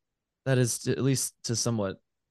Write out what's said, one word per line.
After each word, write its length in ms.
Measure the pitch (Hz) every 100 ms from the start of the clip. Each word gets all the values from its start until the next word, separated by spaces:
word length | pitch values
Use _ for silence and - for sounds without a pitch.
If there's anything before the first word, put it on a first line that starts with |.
| _ _ _ _ 135
that 120 | 127
is 220 | 120 -
to, 120 | 127
at 100 | -
least 320 | 131 127 - _ -
to 100 | 113
somewhat 420 | 120 113 98 - _ _ _